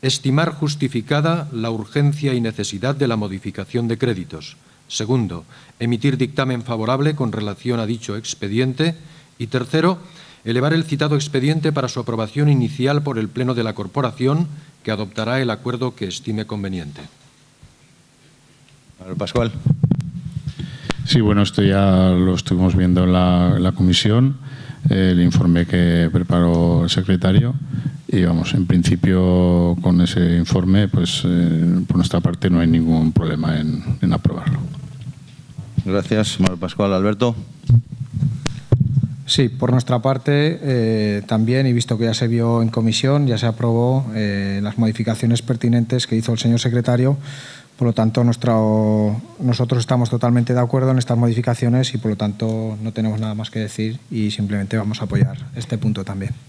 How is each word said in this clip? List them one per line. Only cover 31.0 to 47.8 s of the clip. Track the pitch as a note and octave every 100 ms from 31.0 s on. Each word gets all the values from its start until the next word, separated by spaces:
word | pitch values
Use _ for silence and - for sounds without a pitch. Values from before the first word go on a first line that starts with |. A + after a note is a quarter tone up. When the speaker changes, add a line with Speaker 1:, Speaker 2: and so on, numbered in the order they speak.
| F2 -
Speaker 3:
eh, | F2+ F2 E2+ E2 E2+ F2+ F2+
por | F2+
nuestra | F2 E2+
parte | E2+ E2+ G2
no | F2
hay | E2
ningún | E2 D#2+ D#2+ D#2
problema | D#2+ E2 D#2 D#2+ D#2
en, | D#2 D2 - -
en | F2+
aprobarlo. | E2 - - - - - - - - - - - - - - - -
Speaker 2:
Gracias, | F#2+ G2 F#2 A2 G#2 -
Manuel | F#2 F2+
Pascual. | F2 - G2+
Alberto. | F#2 G2 G#2 B2 A#2 - - - A#2+ - - - - - - - - - - - - - - -
Speaker 4:
Sí, | - B2+
por | B2+ B2
nuestra | B2+ A#2+ B2
parte, | B2+ C3 A#2+ C#3+ D3+ E3
eh, | D3 B2+ A2+ A2 G#2+ G2+ F#2+
también, | A2+ A2 B2+ C3+
y |
visto | A#2+ A2+ A2
que |
ya | A#2
se | A2+ A#2
vio | A#2 A#2 A#2
en | A2+
comisión, | A2+ A2+ A2 C3+ C#3+ C#3+
ya | A2+
se | A#2+
aprobó, | A2+ A#2+ A2+ A#2+ C3 B2+
eh, | A2 G#2 G2+ G2 G2
las | G2+ G#2
modificaciones | A2+ G#2+ A2+ A2+ A#2 A#2
pertinentes | - A#2 A#2+ A#2+ A#2 B2+ -
que | A2+
hizo | A2
el | A2+
señor | A#2 A#2
secretario. | B2+ A#2+ A#2 B2 B2+ C#3 - - - - -
Por | -